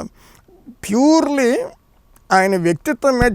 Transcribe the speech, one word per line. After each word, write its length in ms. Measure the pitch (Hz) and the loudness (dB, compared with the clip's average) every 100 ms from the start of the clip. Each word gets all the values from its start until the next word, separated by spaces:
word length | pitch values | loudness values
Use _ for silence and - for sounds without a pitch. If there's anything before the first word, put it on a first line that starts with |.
| - _ _ _ _ _ - | -8 _ _ _ _ _ -20
purely 840 | - - 214 294 320 302 277 240 302 523 - _ _ _ _ - | -18 -4 0 4 2 2 -2 0 -2 -6 -14 _ _ _ _ -2
ఆయన 260 | 190 196 190 | 0 2 0
వ్యక్తిత్వం 640 | 170 - 302 269 277 247 | -2 -2 -4 -2 0 2
మీద 120 | 240 | 0